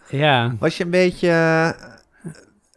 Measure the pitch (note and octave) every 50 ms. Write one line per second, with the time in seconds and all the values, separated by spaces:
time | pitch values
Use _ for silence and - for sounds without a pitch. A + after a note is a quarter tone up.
0 | _ - - C3+ D3+ D3+ C3+ A#2+ A#2 A#2+ B2 G#2+ C#3 E3 - - F3+ F3 F3 F3+
1 | F#3 F3+ F3+ - - F3 E3 E3 E3 E3 D#3+ D#3+ E3 E3 - - - A#2+ A#2 -
2 | _ _ _ _ - E3 D#3 - - _ _ _ _ _ _